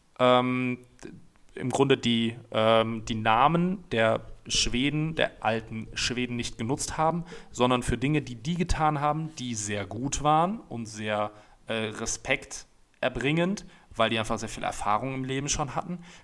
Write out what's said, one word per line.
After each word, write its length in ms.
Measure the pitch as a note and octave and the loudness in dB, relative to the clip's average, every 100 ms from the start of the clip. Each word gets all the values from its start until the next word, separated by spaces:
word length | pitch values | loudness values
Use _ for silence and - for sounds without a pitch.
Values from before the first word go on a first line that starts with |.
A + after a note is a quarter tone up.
| _ - | _ 2
ähm, 600 | B2+ B2+ B2+ B2+ B2+ B2 - - | 6 6 4 0 -2 -4 -10 -18
d-, 60 | - - - _ - | -16 -16 -20 _ -18
im 160 | - B2+ | -8 -2
Grunde 260 | - C#3 C3+ | 2 4 4
die, 400 | A#2+ A#2 A2+ A2 - | 4 2 2 -2 -6
ähm, 520 | A2 A2 A2+ A2+ A2+ | 2 6 6 4 -2
die 100 | G#2+ | -4
Namen 720 | A2 A2+ A2 C#3 E3+ F3 F#3 - | -2 4 6 6 4 2 -2 -2
der 300 | A#2 A2+ A2+ - - - | 2 4 2 -2 -16 -4
Schweden, 680 | - - A#2+ C#3 D3+ D#3 | 0 0 2 2 0 -2
der 160 | D#3+ - - | 0 0 0
alten 460 | A2 A2+ A2+ A2+ A2 | -2 -2 -4 -10 -8
Schweden 400 | A2 - B2 B2 A#2+ | -4 -4 -2 -4 -4
nicht 220 | A#2+ - | -6 -6
genutzt 380 | A#2 C#3 - - | -4 -2 -4 -2
haben, 280 | D#3+ E3+ E3 - - | 0 0 -6 -12 -8
sondern 300 | - B2 B2+ | 2 4 4
für 140 | B2 A#2+ | 2 0
Dinge, 240 | C3 D3+ | 2 0
die 120 | A#2+ A#2+ | -2 -8
die 180 | A#2+ F3 | -4 -2
getan 440 | F3+ - D#3 D3+ | 0 2 2 2
haben, 340 | D3 D3+ D#3+ - | 0 -2 -4 -8
die 180 | B2 | -6
sehr 320 | A2+ G2+ G#2 G2 | -6 -4 -4 -4
gut 360 | G2+ C3+ - | -6 -4 0
waren 380 | D3 D#3 F3 A3+ - | 4 4 4 -2 -8
und 180 | A#2+ A2 | -10 -8
sehr, 440 | G#2+ G#2+ G#2+ G#2 - - - - | -6 -2 0 -2 -6 -20 -18 -6
äh, 80 | |
Respekt 920 | A2+ A2 G#2+ A2+ - - C3+ - - - _ _ - | -4 -4 -4 -6 -6 -2 -2 -2 -16 -16 _ _ -4
erbringend, 640 | A#2+ A#2+ B2+ D#3+ F3 G3+ - - - | -4 0 0 2 2 -2 -8 -20 -10
weil 160 | - A2+ | 0 0
die 80 | A2+ | 2
einfach 200 | A2 A2 | -2 -4
sehr 100 | A2 | -4
viel 160 | - | -6
Erfahrung 500 | G2 - - G#2+ B2+ | -6 -4 0 0 -2
im 100 | C3+ | -6
Leben 240 | C3 C3+ C#3+ | -4 -4 -2
schon 260 | - D3 | -2 -4
hatten, 300 | A#2+ - F3 - - | -6 -6 -8 -12 -16